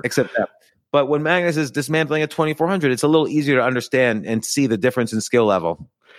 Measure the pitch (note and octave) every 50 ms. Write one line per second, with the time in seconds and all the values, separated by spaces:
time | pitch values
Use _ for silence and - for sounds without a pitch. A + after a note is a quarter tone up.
0 | - A#2+ - - A#2+ - - A#2 G2 - _ _ _ _ _ _ _ _ - C#3+
1 | C#3 C3 D3 D3 D3+ D#3 F3 F3+ F3 E3+ D3+ D#3 D3+ B2+ A#2 D3 C3+ B2+ D#3 D#3+
2 | D#3+ C#3+ D3+ D#3 D#3 D3+ - - D#3+ D#3 D3+ - D#3+ F3 G3 F#3 D3+ C3+ B2+ A#2
3 | - D3 D#3 D#3+ D3+ A2 C#3 D3+ C#3+ C#3+ C#3 B2+ A#2 B2+ B2+ B2 A#2+ - - C3
4 | B2+ A#2+ A2 G#2+ D2+ F#2+ A2+ A2 - - - D3 C#3 A#2+ A2+ G2+ G#2+ B2+ - B2+
5 | A#2 G#2+ A2 A2 - - - A#2+ A2+ G#2 G2 F#2 E2 E2+ E2+ - - - _ _
6 | _ _ -